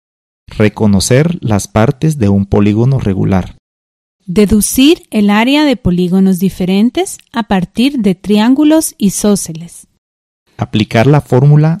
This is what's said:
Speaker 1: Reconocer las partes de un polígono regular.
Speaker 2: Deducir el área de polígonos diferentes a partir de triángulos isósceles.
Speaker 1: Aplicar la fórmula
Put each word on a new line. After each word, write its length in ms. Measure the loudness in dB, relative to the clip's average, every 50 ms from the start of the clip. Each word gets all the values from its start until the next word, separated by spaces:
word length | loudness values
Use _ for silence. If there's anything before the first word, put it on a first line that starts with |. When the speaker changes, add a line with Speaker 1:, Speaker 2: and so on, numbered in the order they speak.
| _ _ _ _ _ _ _ _ _
Speaker 1:
Reconocer 920 | -18 -4 -2 -2 -2 0 0 0 0 0 0 0 2 2 2 2 0 -4 -4 -4
las 240 | -4 -4 -4 -4
partes 500 | -2 -2 0 0 0 -2 -2 -2 -4 -2
de 120 | 0 0 0
un 180 | 0 0 0
polígono 540 | 0 0 0 2 2 0 0 0 0 0 -2
regular. 580 | -2 -2 -2 -2 -2 -2 -2 -2 -4 -6 -12 _ _ _ _ _ _ _ _ _ _ _ _ _ _
Speaker 2:
Deducir 760 | -4 0 0 2 2 2 0 0 -2 0 2 4 2 2 0 -2 _
el 180 | -4 -2 0 0
área 360 | 2 0 0 0 0 0 2
de 120 | 0 0
polígonos 640 | -2 -2 -4 -2 -2 -2 0 0 2 2 2 0 0
diferentes 800 | -2 -4 -2 -4 -4 -2 0 0 0 0 0 -4 -6 -6 -8 -18 _ _ -8
a 100 | -8 -4
partir 560 | -2 -2 -2 -2 -4 -4 -2 -2 -2 -2 -2
de 160 | -2 -2 -2
triángulos 800 | _ -2 -2 0 0 2 2 2 2 2 2 2 2 0 -2 -8
isósceles. 920 | -2 -4 -2 -2 -2 -2 -2 -2 -2 -4 -10 -14 -16 -16 -18 -20 -20 -20 _ _ _ _ _ _ _ _ _ _ _ _ _ _ -8
Speaker 1:
Aplicar 460 | -8 -4 -2 -2 -2 0 0 0 2
la 140 | 4 2 2
fórmula 580 | 0 0 0 2 4 4 4 4 2 2 -2 -4